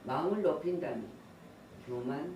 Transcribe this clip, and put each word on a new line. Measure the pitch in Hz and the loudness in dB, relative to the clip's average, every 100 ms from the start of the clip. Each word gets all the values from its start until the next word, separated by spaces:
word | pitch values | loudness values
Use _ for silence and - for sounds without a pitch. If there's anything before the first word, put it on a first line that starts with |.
마음을 | - 139 175 208 | 0 2 4 6
높인다면 | 175 - 175 175 - 113 110 - - - - - - - - | 6 4 2 0 0 -2 -6 -12 -18 -20 -20 -20 -18 -14 -4
교만 | 123 123 139 175 | -2 0 -2 -2